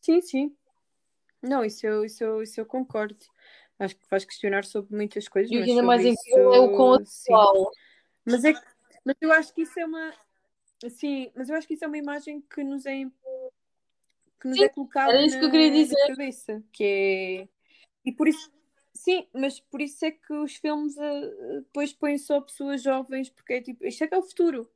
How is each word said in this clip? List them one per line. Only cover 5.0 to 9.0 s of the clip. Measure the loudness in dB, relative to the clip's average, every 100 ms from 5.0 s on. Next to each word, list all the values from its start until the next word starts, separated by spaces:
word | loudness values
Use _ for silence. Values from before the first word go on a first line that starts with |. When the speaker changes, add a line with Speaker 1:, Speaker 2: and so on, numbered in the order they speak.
| -6 -8 -6
Speaker 1:
coisas, | -2 0
Speaker 2:
E | 0
o |
Speaker 1:
mas |
Speaker 2:
que | 0
ainda | 2
Speaker 1:
sobre |
Speaker 2:
mais | 4 4 4
incrível | 0 2 6 8
é | 8
o | 6
quão | 6 6 6
Speaker 1:
isso, | 2 -14 4
sim. | 6
Speaker 2:
atual. | 8 6 2 -4 _ _ _ _ -2
Speaker 1:
Mas | 2 2
é |
que, | 2 _ _ _ _